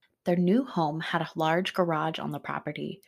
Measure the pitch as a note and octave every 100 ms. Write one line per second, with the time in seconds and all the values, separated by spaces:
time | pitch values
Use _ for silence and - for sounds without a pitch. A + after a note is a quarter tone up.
0 | _ _ - F3 F3 A#3 C4 F3 D3+ D#3+
1 | - E3+ D#3+ D#3+ D#3+ E3+ F#3+ - E3+ D#3
2 | D#3+ D#3 D3 C#3+ - C#3+ D3+ D3+ D3 -